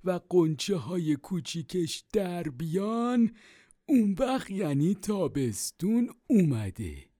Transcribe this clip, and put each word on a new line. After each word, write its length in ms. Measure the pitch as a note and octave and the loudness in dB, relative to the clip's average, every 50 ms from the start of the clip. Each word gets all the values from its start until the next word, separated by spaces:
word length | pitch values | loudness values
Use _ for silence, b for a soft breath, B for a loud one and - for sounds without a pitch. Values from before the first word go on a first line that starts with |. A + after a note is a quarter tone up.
| - | -2
و 160 | F#3 F3+ F3 - _ | -2 -4 -4 -4 _
قنچه‌های 880 | - F3+ E3 D#3+ D#3 C3 - - G3+ E3+ A2+ - F3+ F3+ E3 D#3 D3 | 4 4 4 4 0 -4 -2 -2 -2 -2 -2 -4 -4 -4 0 0 -2
کوچیکش 880 | C#3+ - - G3 F3 - - - E3+ C#3+ - - F#3 E3+ D#3 - - _ _ | -2 -2 -6 -6 -6 -6 -6 -8 -8 -8 -4 -4 -4 -2 -4 -6 -10 _ _
در 300 | - G#3+ F#3+ F3+ F3 F3 | -2 -2 -2 -2 -6 -6
بیان، 920 | E3+ D#3 C3 B2 E3 E3 D#3 F#3+ G3 G#3+ A3+ A#3 A#3 A#3+ B3 A#3+ A#3 A3+ B B B B B B B B B B _ | -6 -6 -6 -6 -6 -2 -2 -2 -2 -2 -2 -2 -2 2 4 4 2 2 B B B B B B B B B B _
اون 280 | - D4+ B3 G#3+ G3+ G3 E3 | 2 4 4 4 4 2 0
وقت 320 | C4+ B3 C4 C4 - - | 0 0 0 -2 -4 -6
یعنی 440 | G3 F#3+ G3+ D3+ C#3+ C3+ D3 F3 G3+ | -6 -4 -2 0 2 2 2 2 2
تابستون 1160 | G3 - G3+ G#3+ G3 F3 C3+ G#2 C#3+ C3+ A#2+ G2+ - - - _ _ D#3+ G3+ A3+ A#3+ A#3+ A#3 - _ _ | 0 -2 -4 -2 0 -2 -2 0 -2 -2 -2 -2 -4 -8 -8 _ _ -2 0 2 2 0 -2 -6 _ _
اومده. 840 | _ C#4 G#3 F3+ D3+ C3 A2 G#2 F#2+ - - A2 E2 D2 C#2 - _ _ | _ 4 6 6 4 2 0 -2 -6 -6 -6 -8 -8 -8 -12 -16 _ _